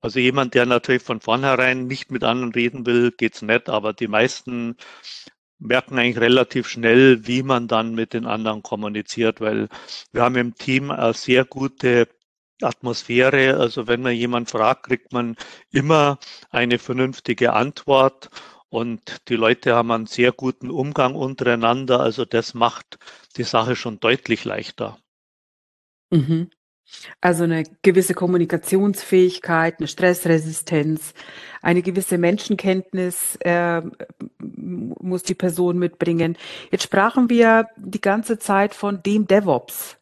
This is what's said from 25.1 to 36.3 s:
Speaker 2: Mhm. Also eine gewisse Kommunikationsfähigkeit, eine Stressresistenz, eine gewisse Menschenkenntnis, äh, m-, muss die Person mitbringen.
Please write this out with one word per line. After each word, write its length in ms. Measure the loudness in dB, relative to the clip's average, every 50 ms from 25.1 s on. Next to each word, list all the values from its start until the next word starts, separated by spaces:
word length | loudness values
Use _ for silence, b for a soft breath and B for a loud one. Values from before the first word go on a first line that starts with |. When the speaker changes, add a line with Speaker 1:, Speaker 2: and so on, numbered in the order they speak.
| _ _ _ _ _ _ _ _ _ _ _ _ _ _ _ _ _ _ _ _
Speaker 2:
Mhm. 400 | 0 2 2 2 0 -2 -2 -6 _ _ _ _ _ _ _ B B B B B B _
Also 220 | 0 0 2 2 2
eine 200 | 0 0 0 -2 -6 -10 _ 2
gewisse 300 | 4 4 4 2 2 -2
Kommunikationsfähigkeit, 1700 | -2 0 0 2 2 0 0 -2 -4 -2 0 0 2 2 0 -2 -4 -4 2 4 4 4 4 2 -4 -6 -2 0 0 0 0 -2 _
eine 80 | -8
Stressresistenz, 1300 | -8 -4 0 2 2 2 2 2 2 2 2 0 -4 -8 -8 -6 -2 -2 0 0 0 -2 -4 -6 -14 _ B B B B B B B B B
eine 200 | B 2 2 2
gewisse 360 | 0 0 -4 -4 -2 -2 0
Menschenkenntnis, 1200 | 2 2 2 2 0 -2 -4 -4 -2 0 0 0 0 -2 _ -6 -4 -4 -4 -4 -6 -6 -6 -8 -4
äh, 360 | -2 0 0 2 0 0 -2
m-, 1160 | -2 -4 -8 -14 _ -20 -20 -14 _ -16 -16 _ _ -16 -14 -14 -12 -12 -10 -8 -8 -8 -10 -10 -10
muss 240 | -6 -4 -4 -4 -4
die 120 | -6 -4
Person 420 | _ -2 -2 0 0 0 0 2
mitbringen. 600 | 0 -2 -2 -2 _ -2 0 0 0 0 -2